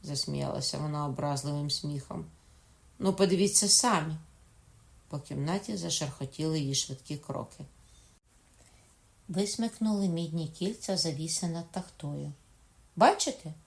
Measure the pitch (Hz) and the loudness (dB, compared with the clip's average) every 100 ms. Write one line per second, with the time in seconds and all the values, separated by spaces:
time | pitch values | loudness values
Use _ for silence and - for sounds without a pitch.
0 | 151 139 - 143 139 - 135 143 151 147 | -4 -4 -2 -2 -2 -2 -2 -2 -2 -2
1 | 147 131 147 139 139 147 147 - 147 147 | -2 -2 -2 -2 -2 -2 -2 -2 -2 -6
2 | - - 156 - - - - - - - | -6 -10 -10 -14 -20 -20 -20 -20 -20 0
3 | 190 190 190 180 202 - 208 - 247 214 | 0 4 4 6 6 4 6 6 6 4
4 | 156 156 - - - - - - - - | 2 -6 -10 -20 -20 -20 -20 -20 -20 -20
5 | - 147 - 147 143 196 202 208 165 - | -10 -10 -6 -4 -2 -2 -2 -4 -2 -2
6 | 143 - 135 - 156 160 139 139 - 135 | -2 -4 -8 -2 0 0 2 0 -2 -6
7 | - 147 - - - - 147 - - - | -8 -10 -6 -6 -6 -12 -18 -18 -20 -20
8 | - - _ - _ - - - - - | -20 -20 _ -20 _ -20 -20 -20 -20 -20
9 | _ - - 180 202 - 226 - 214 208 | _ -20 -6 -2 -2 0 -4 0 0 2
10 | 196 165 165 165 156 - 180 - - 190 | 2 0 -2 -4 -4 -4 -4 -4 -4 0
11 | 165 147 160 - 175 165 170 190 185 - | 0 -2 -4 -2 -2 -4 -6 -8 -8 -10
12 | 147 143 147 143 _ - - - - - | -8 -6 -8 -10 _ -20 -20 -20 -16 6
13 | 240 403 - 262 160 - | 6 8 0 -4 -10 -14